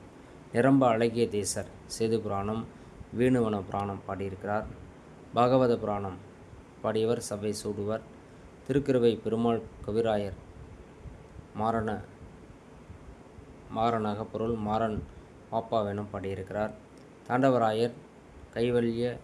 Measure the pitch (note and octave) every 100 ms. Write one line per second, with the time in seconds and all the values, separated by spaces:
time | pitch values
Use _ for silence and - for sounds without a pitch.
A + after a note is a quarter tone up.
0 | - - - - - A#2 C3 C#3 B2+ A2+
1 | A#2 A2+ A2+ G#2 F#2 G#2+ F#2+ - - -
2 | A2+ A2 G#2 G2+ G#2 A2 - - - -
3 | - G#2+ B2+ B2+ A2+ G2+ F#2+ G2+ G2+ G2
4 | - F#2+ G2 F#2 G2 G#2+ A2 - - -
5 | - - - A#2 A#2+ C3 B2 A2 G#2+ G2+
6 | G2 F#2 - - - - - - A2 A2
7 | A2+ A#2 - G#2 G#2+ G#2 G#2+ G2+ G#2 A2
8 | - - - - - - - C#3 C#3 B2+
9 | A#2 G#2+ A2 A2+ A#2 A2+ - - - G#2+
10 | A2+ G#2 G2+ F2+ - - - - - -
11 | - - - - - G#2+ A2 A2+ G#2+ G2
12 | - - - - - - - - - -
13 | - - - - - - - A2 A#2 A2+
14 | G#2+ G#2 G#2+ G#2 A2+ A2+ G#2 G#2+ A2+ G#2
15 | - - - - - A2+ - A#2 G2+ G2+
16 | G2+ G2+ G2 G2 F#2+ G2+ G#2+ - - -
17 | - - - B2 C3+ B2 A2+ A2 A#2 -
18 | - - - - - A#2 A#2+ A#2+ A#2 A#2
19 | A#2+ A#2+